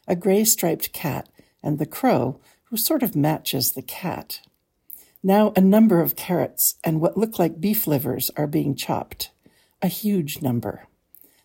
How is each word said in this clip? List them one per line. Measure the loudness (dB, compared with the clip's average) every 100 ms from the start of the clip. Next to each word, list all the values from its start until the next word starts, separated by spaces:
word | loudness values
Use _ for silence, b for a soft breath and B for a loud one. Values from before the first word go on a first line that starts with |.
| -6
a |
gray | -2 2 2
striped | 2 2 0 -2 -6
cat, | -8 -6 -6 -10 b b b
and | -4 -4
the | -4
crow, | -2 2 2 0 -4 b b
who | _ -4
sort | -2 0
of | 0 0
matches | 0 0 -4 -2 -2
the | -4
cat. | -10 -10 -8 -8 -10 -16 -18 _ _ _ -20 B B B
Now | 2 4 4 6
a |
number | 6 8 6 6
of | 2
carrots | -4 -2 -2 -2 -2 -4 -2
and | -2 0
what | 0 0
look | -2 0
like | -2 0
beef | -2 -2 0
livers | 0 0 -4 -6 -4
are | -4
being | -2 -2 -4
chopped. | -4 -4 -6 -12 -14 _ b b b b
A | -4
huge | -2 -2 -2 -2 -4
number. | -2 -2 -4 -8 -16 _ _ b b b